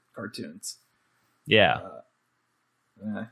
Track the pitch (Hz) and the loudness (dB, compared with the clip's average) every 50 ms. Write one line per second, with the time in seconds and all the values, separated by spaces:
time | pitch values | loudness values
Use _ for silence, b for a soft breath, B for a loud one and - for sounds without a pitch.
0 | _ _ - 127 110 - - - - - - 101 - - - - _ _ _ _ | _ _ -14 -14 -12 -12 -10 -12 -12 -12 -14 -14 -14 -16 -16 -16 _ _ _ _
1 | _ _ _ _ _ _ _ _ _ - 104 110 98 76 64 - - - - 60 | _ _ _ _ _ _ _ _ _ 4 6 6 6 6 4 0 -4 -12 -18 -20
2 | - _ _ _ _ _ _ _ _ _ _ _ _ _ _ _ _ _ _ - | -20 _ _ _ _ _ _ _ _ _ _ _ _ _ _ _ _ _ _ -12
3 | 101 107 104 101 110 113 | -10 -8 -8 -8 -8 -12